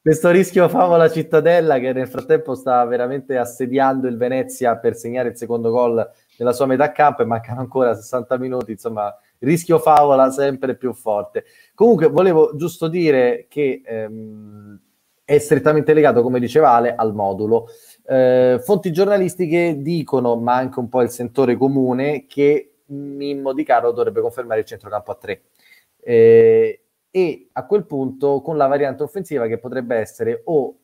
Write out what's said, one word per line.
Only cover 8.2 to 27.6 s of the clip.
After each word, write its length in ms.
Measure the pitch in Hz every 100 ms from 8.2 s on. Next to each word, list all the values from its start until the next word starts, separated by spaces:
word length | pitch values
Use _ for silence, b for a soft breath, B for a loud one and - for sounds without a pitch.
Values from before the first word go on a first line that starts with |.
| 113 127
minuti, 320 | 127 127 110
insomma, 420 | 107 117 110 104 - b b
il 80 | 127
rischio 300 | 170 170 165
favola 520 | 160 151 147 135 131
sempre 460 | 131 139 131 131 117
più 180 | 127
forte. 500 | 113 117 104 104 - - b b
Comunque 340 | _ 226 208 156
volevo 480 | 143 185 160 156 147
giusto 320 | 165 - 165
dire 580 | 175 160 135 123 120 -
che, 320 | - 143 127
ehm, 960 | - 113 107 110 110 107 107 104 104 101 _ _ _ _
è 120 | - 143
strettamente 560 | 147 151 156 151 147
legato, 300 | 156 143 120
come 180 | 120 127
diceva 300 | 120 135 147
Ale, 240 | 117 120
al 180 | - 113
modulo. 540 | 104 98 95 107 113 113 B B B -
Eh, 520 | 131 127 127 127 123
fonti 260 | 123 202 190
giornalistiche 840 | 160 196 202 185 - 180 170 170 151
dicono, 540 | 139 170 135 131 123 117
ma 180 | 117
anche 240 | 123 131 131
un 100 | 117
po' 140 | 127
il 80 | 117
sentore 440 | - 120 117 127 113
comune, 680 | 135 139 127 127 139 147 -
che 500 | - 143 147 - _ _
Mimmo 680 | 143 143 139 143 139 135
Di 100 | 135
Carlo 280 | 151 123 117
dovrebbe 320 | 117 113 107
confermare 380 | 113 117 120 110
il 60 | 104
centrocampo 440 | 107 104 104 -
a 60 | 101
tre. 260 | 110 95 _ b b b b _
Eh, 840 | - 117 113 113 113 113 113 104 _ _ _
e 380 | 190 175 131 _
a 140 | -